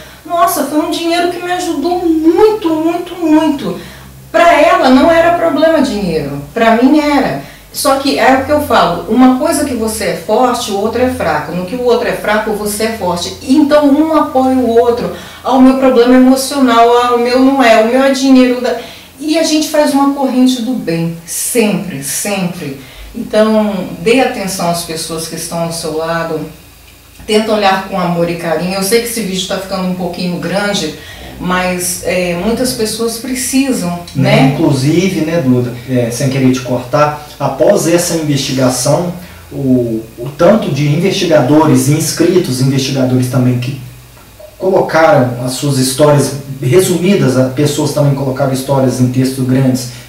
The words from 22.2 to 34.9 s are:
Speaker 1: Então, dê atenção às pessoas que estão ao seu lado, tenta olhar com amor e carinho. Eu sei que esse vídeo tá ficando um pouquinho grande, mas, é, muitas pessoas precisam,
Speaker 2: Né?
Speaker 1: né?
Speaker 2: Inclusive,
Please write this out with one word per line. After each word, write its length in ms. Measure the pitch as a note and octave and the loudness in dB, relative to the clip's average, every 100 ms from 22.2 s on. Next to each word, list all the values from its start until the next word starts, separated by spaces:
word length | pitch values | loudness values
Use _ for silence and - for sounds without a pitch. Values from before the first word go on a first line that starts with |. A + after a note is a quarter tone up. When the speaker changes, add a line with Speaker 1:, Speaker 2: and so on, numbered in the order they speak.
| G#3 G3 F3 E3 C#3+ C3 - - - | -6 -4 -4 -6 -10 -12 -16 -20 -16
Speaker 1:
Então, 600 | A3+ A3 G#3+ A3 G#3+ G#3 F#3+ - - | -12 -2 0 2 2 0 -2 -8 -4
dê 200 | F#3+ C4 | 0 2
atenção 500 | - - F#3+ - E3+ | 2 -2 -8 -4 -4
às 120 | E3+ | -4
pessoas 440 | - D#3+ - D#3+ E3 | -6 -8 -8 -8 -8
que 60 | E3+ | -10
estão 280 | - E3+ | -8 -6
ao 80 | E3 | -6
seu 240 | - E3 D#3 | -6 -6 -4
lado, 440 | E3 E3 E3 D#3 D#3+ - - - - - - - - | -4 -4 -4 -6 -8 -14 -20 -20 -20 -20 -20 -16 -2
tenta 260 | G#3+ A3 | -2 0
olhar 360 | G#3+ G3 F#3+ - | 0 0 0 -2
com 100 | F#3 | -4
amor 300 | F3 E3+ E3+ | -2 -2 -2
e 60 | E3+ | -4
carinho. 380 | E3+ D#3+ F3+ | -4 -4 -2
Eu 80 | G3 | -4
sei 160 | F#3+ A#3 | 0 0
que 60 | A#3 | 0
esse 120 | A3+ | -4
vídeo 240 | F#3+ F#3 - | -6 -6 -6
tá 80 | G3 | -6
ficando 300 | - F#3+ F#3 | -6 -6 -4
um 60 | |
pouquinho 440 | F3+ F3 - F3+ D#3+ | -4 -6 -6 -6 -4
grande, 560 | D#3+ F#3 G#3 G3 D#3 - - - - - | -4 -2 -2 -2 -4 -8 -16 -18 -18 -10
mas, 600 | F3+ F3+ F#3 F3+ F3+ - | -4 -2 -2 -4 -6 -6
é, 320 | - F3+ F3+ E3+ | -4 -2 -2 -2
muitas 280 | G#3+ A#3+ B3+ | -2 -2 -2
pessoas 460 | - G#3+ - A3+ G#3+ | -2 -4 -4 -6 -6
precisam, 720 | C4 B3+ - C4 C4+ G3+ F3 F3 - C3+ | -6 -6 -4 -2 -2 -2 -4 -6 -6 -2
Speaker 2:
Né? 140 | C#3 - | 2 4
Speaker 1:
né? 160 | C3+ | 4
Speaker 2:
Inclusive, 640 | - D#3 B2+ C#3 | 2 0 2 2